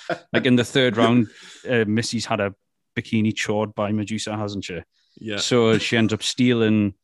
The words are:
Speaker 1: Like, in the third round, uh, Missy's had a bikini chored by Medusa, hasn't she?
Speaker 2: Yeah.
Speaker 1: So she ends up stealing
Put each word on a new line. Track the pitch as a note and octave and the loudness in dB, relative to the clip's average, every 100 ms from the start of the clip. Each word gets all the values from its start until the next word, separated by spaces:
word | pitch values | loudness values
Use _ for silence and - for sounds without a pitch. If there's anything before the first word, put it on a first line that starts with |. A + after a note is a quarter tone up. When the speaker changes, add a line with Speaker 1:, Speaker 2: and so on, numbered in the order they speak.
| - - - | -8 -8 -4
Speaker 1:
Like, | A#2+ | 0
in | B2+ B2 | 2 2
the | |
third | A#2 C#3 B2+ A2 | 2 2 2 2
round, | A2+ A#2+ G#2+ - - - - | 4 4 0 -6 -20 -16 -2
uh, | A#2+ G#2+ | 0 2
Missy's | G#2+ A2+ A#2 - | 0 -2 -6 -4
had | G#2+ | -2
a | G2+ - _ _ _ - | -2 -6 _ _ _ -10
bikini | - A2+ G#2+ | -2 0 0
chored | G#2 - G#2+ G#2+ | -2 -4 -4 -4
by | G#2+ G#2 | -4 -4
Medusa, | G#2+ G#2 G#2+ G#2+ G#2+ | -4 -4 -6 -6 -6
hasn't | G#2 G2+ | -6 -8
she? | - E2+ - _ _ - | -8 -12 -14 _ _ -16
Speaker 2:
Yeah. | A2 G2+ | -10 -6
Speaker 1:
So | - B2 A2+ A2 | 0 4 4 2
she | - A#2 | 2 2
ends | G#2+ | 2
up | G#2+ | 0
stealing | - - B2 A#2+ A2 G#2+ G2+ - | -4 0 2 2 2 2 0 -2